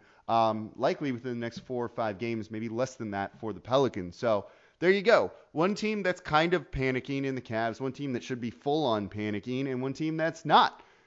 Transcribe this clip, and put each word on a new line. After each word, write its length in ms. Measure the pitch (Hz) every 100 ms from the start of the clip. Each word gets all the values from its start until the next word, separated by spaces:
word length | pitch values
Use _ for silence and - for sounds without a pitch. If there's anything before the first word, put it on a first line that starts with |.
| - _ -
um, 420 | 113 113 110 107 -
likely 360 | 131 - 147
within 200 | 120 127
the 120 | 120
next 140 | 117 -
four 260 | - 123
or 60 | 117
five 280 | - 110 95
games, 320 | 117 113 101
maybe 200 | 110 113
less 240 | 113 131
than 160 | - 110
that 280 | 98 98 -
for 140 | 113
the 80 | 95
Pelicans. 560 | - 131 135 104 90 -
So 300 | 120 104 - - _ -
there 120 | 170
you 120 | 196
go. 280 | 190 190 95 - -
One 220 | 143 180
team 280 | 208 214 214
that's 180 | 185 180
kind 340 | - 151 165
of 160 | 175 139
panicking 540 | 139 131 127 131 139
in 100 | 135
the 60 | 131
Cavs, 380 | - 113 117 107
one 100 | 131
team 220 | 135 143
that 100 | 120
should 160 | 123 123
be 100 | 117
full 360 | - 143 156 139
on 240 | 110 98
panicking, 600 | 104 107 104 120 127 139
and 120 | 127
one 100 | 135
team 240 | 131 160 160
that's 300 | 160 160 147
not. 360 | 202 202 - - _